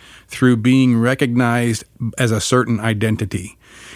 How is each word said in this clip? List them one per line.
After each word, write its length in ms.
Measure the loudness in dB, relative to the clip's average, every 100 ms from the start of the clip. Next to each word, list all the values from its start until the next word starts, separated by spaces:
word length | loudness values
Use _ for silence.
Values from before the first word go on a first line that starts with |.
| -20 -20 -18
through 260 | 0 2 2
being 420 | 2 4 4 2
recognized 880 | 0 0 0 0 0 0 -2 -4 -8 -10 -8 -2
as 140 | 0
a 80 | 0
certain 400 | 0 0 0 -2
identity. 800 | -2 -2 -2 -2 -4 -6 -10 -18 _ -20 -20